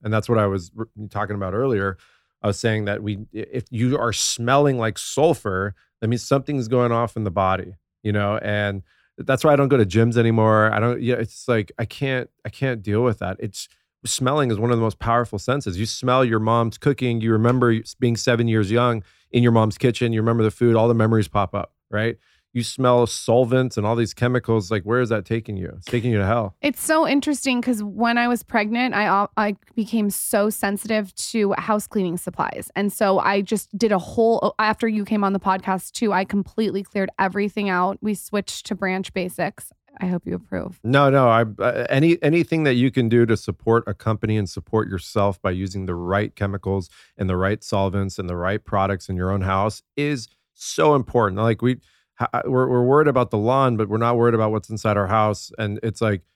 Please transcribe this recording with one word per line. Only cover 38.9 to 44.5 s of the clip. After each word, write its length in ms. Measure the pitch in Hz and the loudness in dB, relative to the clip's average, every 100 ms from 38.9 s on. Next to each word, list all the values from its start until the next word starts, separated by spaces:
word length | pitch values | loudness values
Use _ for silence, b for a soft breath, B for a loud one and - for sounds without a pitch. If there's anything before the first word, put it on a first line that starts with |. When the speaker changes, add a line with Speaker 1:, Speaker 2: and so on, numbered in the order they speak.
| 185 190 | -4 -4
Speaker 2:
Basics. 600 | 196 180 - 156 - - _ _ 285 | -6 -6 -4 -6 -6 -20 _ _ -8
I 40 | 185 | -4
hope 180 | 180 | -4
you 100 | 175 | -4
approve. 460 | 175 - 92 - - | -10 -6 -8 -8 -10
Speaker 1:
No, 280 | 110 139 143 | 0 4 6
no. 180 | 139 127 | 6 6
I, 140 | 113 113 98 | 4 2 0
uh, 220 | 110 113 120 | -2 -2 0
any, 300 | 135 165 170 | 2 2 2
anything 400 | 147 165 165 165 | 2 0 0 0
that 120 | 151 | 2
you 160 | 123 131 | 2 2
can 180 | 131 117 | 2 2
do 160 | 117 117 | 4 4
to 100 | 107 | 0
support 480 | - - - 117 117 | -2 -6 0 0 0
a 60 | |
company 460 | 101 - 107 107 110 | -6 -4 -2 -2 -2
and 100 | |
support 400 | 98 | -2